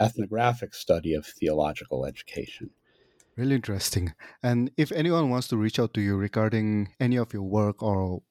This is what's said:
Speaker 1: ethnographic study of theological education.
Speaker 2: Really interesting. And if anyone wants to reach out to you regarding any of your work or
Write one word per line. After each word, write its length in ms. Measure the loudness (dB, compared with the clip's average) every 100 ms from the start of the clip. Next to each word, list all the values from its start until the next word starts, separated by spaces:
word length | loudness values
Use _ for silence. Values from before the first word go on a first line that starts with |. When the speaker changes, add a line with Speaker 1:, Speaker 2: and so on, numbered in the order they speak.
Speaker 1:
ethnographic 720 | 0 0 -4 0 0 0 -4
study 400 | -4 0 0 0
of 120 | -4 -4
theological 800 | -4 0 0 0 -4 -6 -6 -6
education. 680 | -8 -12 -10 -10 -12 -18 -18 _ _ _ _ _ -4
Speaker 2:
Really 180 | 0 0
interesting. 580 | 0 -4 -2 -2 -2 -4 -14 -4
And 280 | 0 2 2 0
if 140 | 0
anyone 380 | 2 2 2 2
wants 180 | 0 0
to 80 | 0
reach 220 | 2 2
out 140 | 0
to 80 | 0
you 140 | 0 0
regarding 760 | 0 0 2 2 2 0 -2 0
any 180 | 2 2
of 140 | 0
your 100 | -4
work 380 | -2 2 2 2
or 400 | 0 2 0 -4 -2